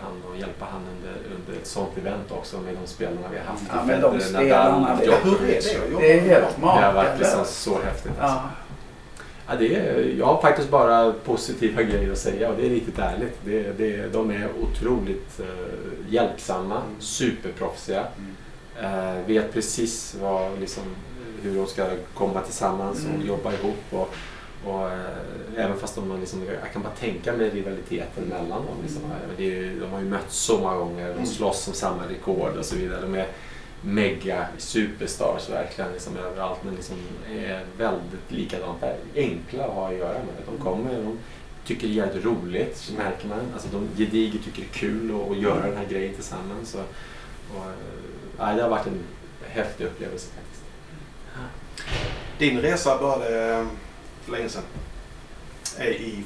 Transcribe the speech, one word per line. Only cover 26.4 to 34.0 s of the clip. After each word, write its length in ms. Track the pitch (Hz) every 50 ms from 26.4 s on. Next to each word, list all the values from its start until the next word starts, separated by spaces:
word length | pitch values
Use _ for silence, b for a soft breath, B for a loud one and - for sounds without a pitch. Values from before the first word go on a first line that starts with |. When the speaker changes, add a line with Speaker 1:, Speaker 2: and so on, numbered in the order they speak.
| 92 95 98 - 101
Speaker 1:
jag 100 | - -
kan 80 | 110 98
bara 100 | - - -
tänka 340 | 123 113 92 85 - 117 117
mig 160 | 113 110 107
rivaliteten 760 | 98 101 95 98 95 92 - - - - - - - 95 87
mellan 260 | 87 87 85 85 85 92 - -
dem, 100 | - - 80 80
liksom. 200 | 78 76 73 73
Speaker 2:
Mm. 140 | - - - - 92
Speaker 1:
Men 80 | 92 92
det 60 | 95
är 120 | 95 92 92
ju, 180 | 92 95 92 92
de 120 | 95 92
har 80 | 95 98
ju 60 | 98
mötts 300 | 98 101 95 - - - -
så 200 | - - 113 98
många 160 | 98 92 92 92
gånger, 300 | 87 85 87 87 90 90
de 60 | 87
Speaker 3:
Mm. 120 | 85 -
Speaker 1:
slåss 420 | - - - 107 98 - - - 101
om 60 | 95
samma 300 | - 107 - - 87 90 90
rekord 480 | 95 90 - 101 92 90 - - - -
och 80 | -
så 100 | - -
vidare. 260 | 90 92 90 90 90
De 140 | - 95 95
är 120 | 95 95 95 B B B B B B B B B -
mega 680 | - 101 101 107